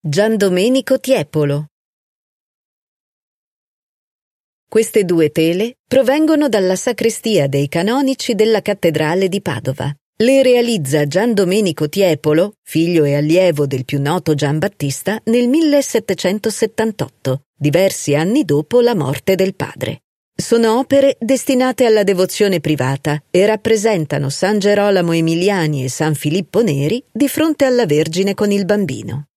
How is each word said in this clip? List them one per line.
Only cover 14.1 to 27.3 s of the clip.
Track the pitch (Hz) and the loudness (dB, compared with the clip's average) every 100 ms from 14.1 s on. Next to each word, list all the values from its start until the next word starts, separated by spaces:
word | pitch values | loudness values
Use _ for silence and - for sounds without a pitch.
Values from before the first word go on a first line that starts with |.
| 175 - 147 | -2 -2 -2
Gian | 147 151 | 0 -2
Battista, | 196 _ 143 131 - 220 - | -4 _ -6 -4 -6 -6 -2
nel | 240 240 | 0 2
millesettecentosettantotto, | 302 320 285 269 - - 185 185 202 220 208 220 - 226 208 - _ 131 131 _ _ | 2 2 2 0 -4 -4 -4 -2 -2 -4 -2 -4 -2 -4 -4 -10 _ -6 -6 _ _
diversi | 143 151 190 - - | 0 2 0 -2 -2
anni | 143 170 254 | 0 2 0
dopo | 196 143 156 240 | 0 -2 2 2
la | 240 220 | 2 0
morte | 131 143 - 190 | -2 -4 -2 0
del | 190 - | 0 -2
padre. | - - - - _ _ _ - | -10 -6 -8 -8 _ _ _ -12
Sono | - 233 226 233 | 0 2 2 0
opere | 269 277 277 - | 2 2 2 0
destinate | 233 269 - 254 254 247 240 | -2 -2 0 0 0 0 2
alla | 214 | 4
devozione | 196 185 185 - 208 175 | 2 0 -2 0 0 0
privata | 160 151 127 139 151 147 _ | -2 -2 -2 -2 -4 -4 _
e | 180 208 | 0 2
rappresentano | 214 220 220 220 196 147 143 139 | 0 0 0 2 0 -2 -4 -4
San | - 185 214 | -2 -2 0
Gerolamo | 196 202 202 190 170 | 2 2 2 2 2
Emiliani | 165 165 165 185 196 156 143 131 | 0 0 0 0 0 -2 -2 -6
e | |
San | - 156 | -2 -2
Filippo | 147 151 175 - 202 | -2 -2 -4 -2 -2
Neri | 226 139 147 233 - | 0 0 -2 -4 -6
di | 220 | -2
fronte | 269 | -2